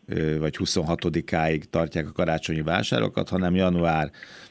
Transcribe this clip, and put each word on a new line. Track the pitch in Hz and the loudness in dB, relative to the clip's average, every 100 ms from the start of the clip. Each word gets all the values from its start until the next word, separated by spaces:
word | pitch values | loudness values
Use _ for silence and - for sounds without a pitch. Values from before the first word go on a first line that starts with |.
| - | -6
ö, | - 78 78 | -2 0 0
vagy | 78 - | -2 -2
huszonhatodikáig | 87 - 80 85 87 80 76 87 80 80 - | -2 0 0 0 0 -2 0 0 2 0 0
tartják | 82 80 - 73 | -2 0 -2 -4
a | |
karácsonyi | 78 87 80 - 80 | -2 0 0 -2 -2
vásárokat, | 78 92 110 120 107 - 92 | 0 0 0 0 0 -2 -2
hanem | 92 90 | 0 2
január | 90 92 87 85 80 76 - - - - | 2 4 4 2 2 0 -6 -20 -20 -14